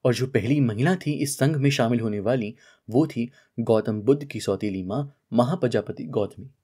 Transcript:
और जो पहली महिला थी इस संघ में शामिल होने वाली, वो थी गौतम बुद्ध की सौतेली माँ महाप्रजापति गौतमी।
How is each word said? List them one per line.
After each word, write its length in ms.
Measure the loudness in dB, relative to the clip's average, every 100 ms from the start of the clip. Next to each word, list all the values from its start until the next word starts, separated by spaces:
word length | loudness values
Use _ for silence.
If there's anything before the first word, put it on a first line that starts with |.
और 100 | 2
जो 120 | 2 0
पहली 340 | 0 2 2
महिला 360 | 2 2 0 2
थी 160 | -2
इस 260 | -2 -4 0
संघ 180 | 0 2
में 140 | 2
शामिल 300 | 2 2 2
होने 200 | 0 -2
वाली, 340 | 0 0 -2 -8 _ _ 0
वो 160 | 2 2
थी 240 | -2 -6 _ _ -6
गौतम 400 | 2 2 2 -2
बुद्ध 240 | 2 2
की 160 | 0 -6
सौतेली 420 | -2 -2 -2 -4
माँ 440 | -4 -4 -6 _ _
महाप्रजापति 720 | 0 2 0 0 -2 -4 -10
गौतमी। 460 | -4 -4 -4 -8 -20 _